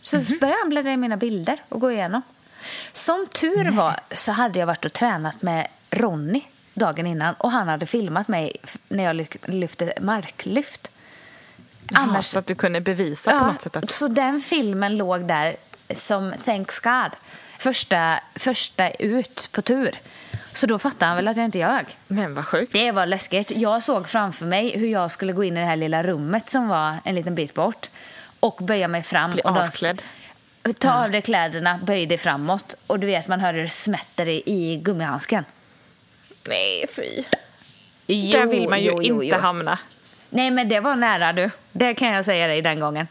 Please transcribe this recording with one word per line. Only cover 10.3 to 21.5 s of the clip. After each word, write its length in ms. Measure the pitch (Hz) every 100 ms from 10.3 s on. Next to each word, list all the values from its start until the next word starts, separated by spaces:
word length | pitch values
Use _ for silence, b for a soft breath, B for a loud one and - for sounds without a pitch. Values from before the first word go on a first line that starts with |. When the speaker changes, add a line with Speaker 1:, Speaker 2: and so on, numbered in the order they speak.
| - 196 220 294 - - B B B B B B B B - -
Speaker 2:
Jaha, 100 | 240
Speaker 1:
Annars 220 | 269 196 190
Speaker 2:
så 140 | 196
att 60 | 185
du 100 | 185
kunde 260 | 190 170
bevisa 500 | 180 185 175 147 -
på 60 | 277
Speaker 1:
Ja, 100 | 262
Speaker 2:
något 100 | 285
sätt 140 | 175 165
att 160 | -
Speaker 1:
så 160 | - 294
den 340 | 233 269 285
filmen 560 | 277 330 220 196 202 214
låg 300 | 185 180 175
där 280 | 160 156 - - - - -
som 380 | - 202 190 - -
thanks 340 | 208 190 -
God. 300 | 226 254 180 - B B B B
Första, 640 | 262 247 - 175 165 160 - -
första 560 | 262 247 - - 180
ut 580 | - 214 240 247 - -
på 100 | -
tur. 300 | 202 262 240 - B B B B B
Så 140 | - 240
då 120 | 214
fattade 260 | 285 - 165
han 100 | 175
väl 120 | 202
att 100 | 226
jag 80 |
inte 120 | 233